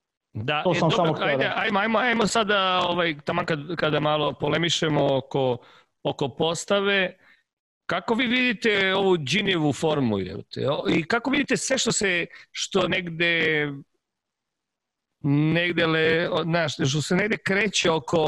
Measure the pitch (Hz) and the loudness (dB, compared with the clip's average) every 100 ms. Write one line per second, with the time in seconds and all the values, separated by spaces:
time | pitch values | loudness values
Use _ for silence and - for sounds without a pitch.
0 | _ _ _ - 120 151 180 170 170 165 | _ _ _ -8 -4 -2 0 2 2 2
1 | 165 156 190 - 202 185 208 202 214 220 | 0 0 0 0 0 -2 -2 0 0 0
2 | 247 233 214 233 202 208 190 180 - 175 | 2 2 0 0 2 2 2 2 0 0
3 | 170 147 - 170 170 160 147 170 160 151 | 0 -2 -4 -4 -2 -4 -4 -4 0 0
4 | 151 151 147 139 151 156 170 - 160 147 | 2 2 0 -2 -2 0 0 0 0 2
5 | 143 135 - 143 131 120 - - _ _ | 2 0 0 0 0 -2 -6 -20 _ _
6 | 147 - 123 - 165 165 - 202 202 202 | -6 -2 -4 -2 -2 -2 0 0 2 2
7 | 180 - _ _ _ _ _ _ - 170 | 0 -4 _ _ _ _ _ _ -6 -6
8 | - 226 254 247 247 226 233 202 190 190 | -2 0 2 2 0 0 0 2 2 2
9 | 190 180 135 175 202 170 151 127 160 151 | 2 2 2 0 0 2 2 2 0 2
10 | 123 101 90 104 - - 123 - - 165 | 2 0 -2 -8 -12 -4 -2 0 0 0
11 | 160 240 247 277 269 226 - 269 - - | 0 -2 0 -2 0 -2 0 -2 0 0
12 | 202 175 165 - - - - 196 - 185 | 0 -2 -4 -10 -16 -10 -4 0 0 -2
13 | 175 160 170 165 165 156 147 139 - _ | -4 -2 0 2 2 0 -2 -6 -14 _
14 | _ _ _ _ _ _ _ _ _ _ | _ _ _ _ _ _ _ _ _ _
15 | _ _ 147 143 156 160 175 170 165 160 | _ _ 0 2 2 2 0 0 0 2
16 | 160 160 170 - 165 170 160 - 139 151 | 2 0 0 -2 0 0 -2 -2 -2 -2
17 | 139 180 208 - - 190 214 - 180 160 | 0 0 0 -2 -2 0 0 0 0 0
18 | - 170 | 0 0